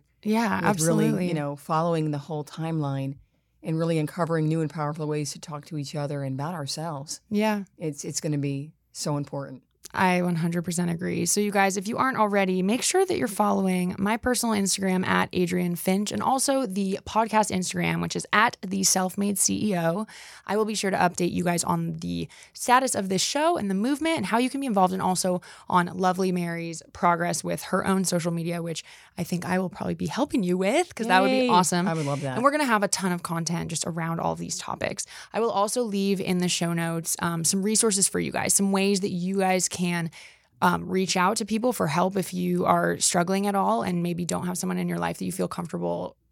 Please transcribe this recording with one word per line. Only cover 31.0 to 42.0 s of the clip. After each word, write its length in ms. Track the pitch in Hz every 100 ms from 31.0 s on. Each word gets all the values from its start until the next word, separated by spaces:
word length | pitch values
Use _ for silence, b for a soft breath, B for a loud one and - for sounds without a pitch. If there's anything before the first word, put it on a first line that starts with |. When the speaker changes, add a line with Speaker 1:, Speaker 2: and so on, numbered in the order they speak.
| 226
Speaker 1:
that 140 | 185
would 100 | 190
be 60 | 262
Speaker 2:
Yay. 100 | 254
Speaker 1:
awesome. 400 | 180 175 180 180
Speaker 2:
I 60 |
would 120 | 165 143
love 160 | 139
that. 140 | 139 131
Speaker 1:
And 80 |
we're 80 | 269
gonna 140 | 302 277
have 180 | 220
a 40 | 196
ton 220 | - 185
of 100 | 175
content 460 | - 165 165 165 165
just 160 | 156 -
around 320 | 165 165 165
all 160 | 165 165
these 220 | 170 -
topics. 480 | - - - - - B B
I 60 | -
will 120 | 226
also 320 | 196 208 247
leave 360 | 233 202 196 190
in 200 | - 180
the 100 | 180
show 240 | - 170
notes, 420 | 170 165 165 165 -
um, 260 | 175 170 165
some 180 | 196
resources 440 | 196 220 226 196 185
for 100 | 180
you 120 | 165
guys, 220 | - -
some 180 | - 196
ways 260 | 196 196 196
that 120 | 196
you 280 | 180 180 196
guys 300 | 185 185 -
can, 420 | - 180 175 165 B B B B -
um, 260 | 180 175 175
reach 260 | 190 185 190
out 220 | 180 220
to 80 | 208
people 260 | 220 247
for 140 | 220 175
help 300 | 160